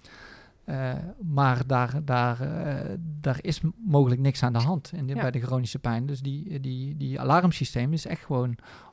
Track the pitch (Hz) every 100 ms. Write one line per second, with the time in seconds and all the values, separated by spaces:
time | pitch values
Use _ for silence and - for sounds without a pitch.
0 | - - - - - _ - 135 131 131
1 | 170 - 180 139 139 123 127 127 123 139
2 | 143 123 123 117 139 165 170 139 - 190
3 | 165 147 147 131 196 156 160 208 226 143
4 | 131 123 139 - 123 117 127 180 - 175
5 | 131 139 143 123 123 127 120 131 120 117
6 | 135 135 139 143 196 143 135 127 135 151
7 | 139 131 127 160 180 - 143 127 127 160
8 | - 170 - 131 123 117 - - -